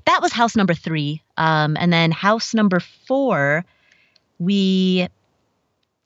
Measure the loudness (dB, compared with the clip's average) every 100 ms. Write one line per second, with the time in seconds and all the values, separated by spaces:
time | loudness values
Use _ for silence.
0 | 0 2 0 0 0 2 0 -2 -4 -4
1 | -4 -6 -10 -2 0 2 0 0 0 2
2 | 2 0 0 0 -2 0 2 0 -4 _
3 | -4 -2 0 0 0 -2 -4 _ _ _
4 | _ _ _ -8 -2 0 0 0 0 0
5 | -4 -10 _ _ _ _ _ _ _ _